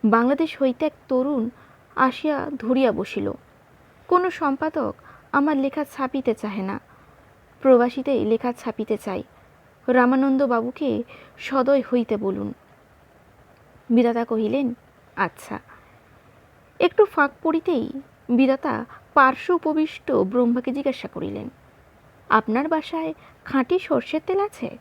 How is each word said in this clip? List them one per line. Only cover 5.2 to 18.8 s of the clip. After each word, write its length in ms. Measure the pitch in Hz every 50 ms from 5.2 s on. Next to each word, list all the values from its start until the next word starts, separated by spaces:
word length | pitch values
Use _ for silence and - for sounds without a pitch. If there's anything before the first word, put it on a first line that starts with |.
| _ _
আমার 260 | - 285 277 302 302 269
লেখা 260 | 269 277 262 311 294
ছাপিতে 500 | - - - 277 262 - 269 262 - 220
চাহে 260 | - - 214 196 202
না, 180 | 190 185 196 - _ _ - - - - - _ _ _ _ _ _ _ _ _
প্রবাসীতে 520 | - 269 262 240 240 240 240 277 254 294 277 233 220
লেখা 260 | 214 226 226 - 247 240
ছাপিতে 440 | - - 233 220 - 214 - 214 208
চাই, 260 | - 208 185 - - _ _ - - _ _ _ _ _ _ _ _ -
রামানন্দ 540 | 247 254 247 247 262 262 269 277 269 262 285
বাবুকে 580 | 247 240 233 226 240 254 - 311 269 226 208 233 - - - - - - -
সদয় 460 | - - 269 269 254 262 285 277 240 - 247
হইতে 240 | 247 226 - 220 208
বলুন।" 360 | 214 196 190 202 202 208 - _ _ _ _ _ _ _ _ _ _ _ _ _ _ _ _ _ _ _ _ _ _ _ _ - _ _
বিধাতা 340 | 233 233 240 233 233 233 233
কহিলেন, 420 | - 226 220 220 208 226 277 285 240 240 _ _ _ _ _ _ _ _
"আচ্ছা।" 440 | - 190 170 - - - - - - - - - - - - _ - _ _ _ - _ - _ _ _ _ _ _ _ _ _ _
একটু 260 | - 349 - - 427
ফাঁক 260 | 392 - 320 285 277 - _
পড়িতেই 440 | - 320 320 330 - - 339 254 - - - 269 277 _ _ _ _ -
বিধাতা 560 | 240 240 269 254 269 269 - 302 233 -